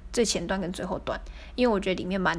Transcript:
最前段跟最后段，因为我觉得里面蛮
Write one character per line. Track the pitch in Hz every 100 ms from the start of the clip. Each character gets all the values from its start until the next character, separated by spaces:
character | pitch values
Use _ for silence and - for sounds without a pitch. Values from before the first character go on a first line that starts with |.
| -
最 | -
前 | 220 -
段 | 170 190
跟 | 180
最 | 185
后 | 180 190
段， | - 113 - - -
因 | - 247
为 |
我 | 202
觉 | 190
得 | 185
里 |
面 | 180 196
蛮 | 175